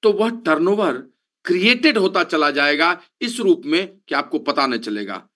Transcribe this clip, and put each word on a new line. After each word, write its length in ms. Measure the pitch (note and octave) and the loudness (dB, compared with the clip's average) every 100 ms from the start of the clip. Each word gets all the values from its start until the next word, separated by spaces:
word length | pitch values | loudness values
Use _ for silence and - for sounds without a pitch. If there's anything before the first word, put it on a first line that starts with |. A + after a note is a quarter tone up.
तो 80 | A3 | 2
वह 180 | F#3+ A3 | 2 0
टर्नओवर 640 | A#3 - D#3 F3 G3+ F#3+ B2+ B2+ _ _ _ - | -2 -2 0 2 2 0 -2 -10 _ _ _ -4
क्रिएटेड 520 | F3+ G3+ A#3+ D#4 A3+ | 0 2 4 2 2
होता 260 | F#3+ F#3+ | 0 0
चला 280 | F3 D#3+ D3 | 0 0 0
जाएगा 500 | C#3+ C#3+ D3 E3 E3+ - _ | 2 0 2 2 0 -8 _
इस 180 | A#3+ A#3 | -8 -2
रूप 220 | G3 E3 C3 | 2 2 2
में 320 | D#3+ F#3+ - _ | -2 -2 -12 _
कि 80 | C#3 | -4
आपको 240 | C#3+ D3+ | -4 -6
पता 280 | C#3+ C#3+ C3+ | -2 0 0
नहीं 120 | A#2 | -2
चलेगा। 500 | A2+ G#2 G2+ F#2+ - | -6 -8 -8 -12 -14